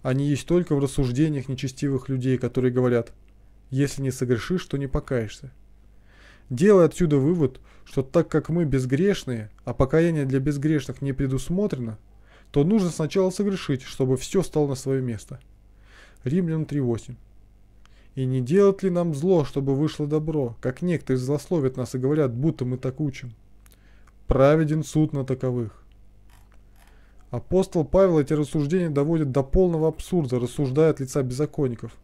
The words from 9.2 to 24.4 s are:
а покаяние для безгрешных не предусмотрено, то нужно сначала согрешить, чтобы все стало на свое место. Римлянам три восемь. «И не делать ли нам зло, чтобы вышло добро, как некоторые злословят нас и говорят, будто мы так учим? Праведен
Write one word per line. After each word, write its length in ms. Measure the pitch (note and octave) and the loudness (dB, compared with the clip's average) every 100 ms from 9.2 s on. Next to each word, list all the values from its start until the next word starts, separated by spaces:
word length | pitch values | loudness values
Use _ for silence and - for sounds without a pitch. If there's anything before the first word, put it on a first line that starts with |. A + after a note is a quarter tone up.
| - A#2 G#2+ - | -4 -8 -8 -12
а 100 | - | -10
покаяние 520 | A#2+ C3+ D#3 E3+ D#3 C3+ | -2 2 4 2 2 0
для 140 | C3+ | 0
безгрешных 600 | C3+ C#3+ D3+ D#3 - B2+ | 0 -2 0 0 -2 -6
не 100 | C#3 | -6
предусмотрено, 840 | C3 C#3 C3+ - F3 G#3 C3+ A2+ A2 - - - - - | -2 -2 -2 -2 -2 -2 -4 -8 -10 -18 -20 -20 -20 -2
то 120 | D3 | 0
нужно 280 | D3+ A3 F3+ | 4 2 2
сначала 400 | D3+ D#3 G3 F#3 | -2 -2 0 0
согрешить, 500 | F3+ G3+ F#3+ - C3+ | 0 -2 -2 -4 -4
чтобы 340 | - - C3 C3 | -6 -4 0 0
все 280 | - G3 | 0 -2
стало 240 | - D3+ D3 | 0 -2 -2
на 80 | C3 | -2
свое 260 | C3+ C3+ | -4 -2
место. 380 | B2+ A2 - C3 - - - - - - - - | -2 -6 -12 -20 -20 -20 -20 -20 -20 -20 -20 -10
Римлянам 420 | B2+ E3+ E3+ D#3+ D3+ | -2 0 0 -2 -4
три 160 | C#3+ | -2
восемь. 340 | B2 A2+ - B2 - - - - - - - - - | -2 -2 -6 -20 -20 -20 -20 -20 -20 -20 -20 -20 -14
«И 120 | - C3 | -6 -2
не 160 | C3 | -2
делать 420 | B2 F#3 G3+ G3 | 2 4 4 4
ли 80 | F#3+ | -2
нам 240 | F3 E3+ C#3 | 0 -2 -2
зло, 280 | F3 F3+ | 2 2
чтобы 300 | C3+ C#3 C3+ | 2 -2 -2
вышло 320 | C3+ D3+ - D3 | 0 0 -2 -2
добро, 500 | D#3 D#3 D#3 B2 A2+ | 0 2 0 -2 -2
как 220 | C3 B2+ | -4 -2
некоторые 340 | F3+ E3 - C3 | -2 -2 0 -2
злословят 600 | B2+ D3 - F3 C3 C3 | 0 -2 0 0 0 0
нас 180 | A#2+ C3 | -4 0
и 20 | |
говорят, 340 | C3 D3+ C#3 | 0 2 2
будто 320 | A#2 D#3+ - | 2 -2 0
мы 140 | B2 B2+ | -4 -2
так 220 | C3 C3 | -4 -4
учим? 340 | D3+ B2 B2 A2 - - - - - - - - - | -6 -6 -14 -18 -20 -20 -20 -20 -20 -20 -20 -20 0
Праведен 560 | C3 | 6